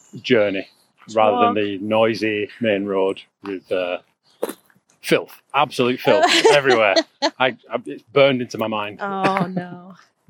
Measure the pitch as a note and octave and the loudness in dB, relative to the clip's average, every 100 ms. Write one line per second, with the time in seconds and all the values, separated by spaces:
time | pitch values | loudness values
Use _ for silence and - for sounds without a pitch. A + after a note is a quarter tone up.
0 | _ B2 - A#2+ G#2 F#2+ - _ _ _ | _ -12 0 2 2 -2 -10 _ _ _
1 | - A2 G#2+ A#3+ - G#2+ G#2 G2 G#2+ A2 | -6 2 2 4 2 0 -4 -6 -2 2
2 | A2+ G#2 G#2+ G#2 G2+ - A2+ G2+ G2+ G2 | 2 0 -2 -4 -6 -4 -2 0 -2 -2
3 | F#2+ F#2+ - _ G2+ F#2+ - F#2 F2+ F2+ | -2 -4 -12 _ -12 -12 -6 -4 -4 -6
4 | _ _ _ - - - _ _ _ _ | _ _ _ -12 -12 -12 _ _ _ _
5 | - D3 E2+ - _ C3+ C#3 - B2 B2+ | -2 -2 -2 -20 _ -2 -2 0 -2 0
6 | - A#2 E4+ E4 A4 D3 - F#4+ G#2 D#4+ | 2 2 4 4 4 4 4 4 4 2
7 | - - C#4+ - - - - - C#3+ C#3+ | -2 -4 -6 0 -2 -2 -10 -10 -8 -16
8 | _ C#3 C#3 B2+ A#2+ A2 A2 G#2+ G#2 G2+ | _ 2 4 2 -6 -6 -4 -4 -6 -8
9 | G3+ G3 F#3+ F#3+ F3+ F#3 F3+ F3+ F3+ F#3 | -8 -2 -2 0 -2 -6 -10 -16 -20 -20
10 | _ _ _ | _ _ _